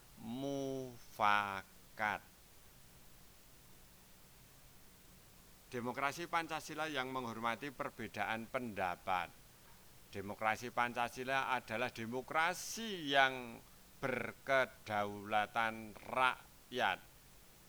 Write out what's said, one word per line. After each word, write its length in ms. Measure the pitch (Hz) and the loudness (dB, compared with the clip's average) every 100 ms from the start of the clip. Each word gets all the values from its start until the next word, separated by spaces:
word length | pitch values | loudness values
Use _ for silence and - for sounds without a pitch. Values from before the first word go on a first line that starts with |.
| - - | -20 -14
mufakat. 2000 | 113 127 139 139 135 135 127 120 - - 104 104 101 98 - - - - 107 92 - - - - - - - - - - - - - - - - - - - - - - - - - - - - - - - - - - - | -8 -4 -2 -2 -2 -4 -6 -10 -10 4 6 6 4 -2 -6 -16 -12 -2 0 0 -6 -20 -20 -20 -20 -20 -20 -20 -20 -20 -20 -20 -20 -20 -20 -20 -20 -20 -20 -20 -20 -20 -20 -20 -20 -20 -20 -20 -20 -20 -20 -20 -20 -20 -8
Demokrasi 560 | 123 120 120 139 135 | -4 -2 2 0 0
Pancasila 640 | - 165 160 156 147 151 156 | -2 0 0 -4 -6 -4 -2
yang 240 | 139 127 | 0 0
menghormati 560 | 131 120 110 117 113 143 | -2 -4 -2 0 0 -4
perbedaan 800 | 127 139 - 104 107 98 113 113 | -6 -6 -6 -8 -2 -2 -2 -2
pendapat. 960 | 131 123 98 90 87 95 90 80 - - - - - - - - | -4 -4 -2 -2 -2 0 0 -2 -8 -20 -20 -20 -20 -20 -20 -12
Demokrasi 600 | 101 98 101 110 107 120 | -8 -8 -2 0 0 -2
Pancasila 800 | 120 120 120 117 127 127 135 117 | 0 0 2 -2 -2 -2 0 2
adalah 400 | 123 - 110 123 | 0 0 -2 -2
demokrasi 1200 | - 113 127 127 151 165 175 - 214 226 185 143 | -4 -6 -6 -2 2 2 0 -6 -6 -6 -4 4
yang 480 | 139 135 131 120 113 - - - - | 6 6 4 -8 -12 -16 -20 -20 -4
berkedaulatan 1900 | 131 120 110 - - 135 123 - - 104 104 104 101 107 104 117 110 110 110 92 | -2 0 -2 -6 2 4 4 -2 -2 0 0 -2 2 2 4 2 2 0 -8 -12
rakyat. 1040 | - 123 127 98 - - - 123 104 90 - - - - - - | -4 2 4 2 -8 -20 -8 2 2 2 -4 -20 -20 -20 -20 -20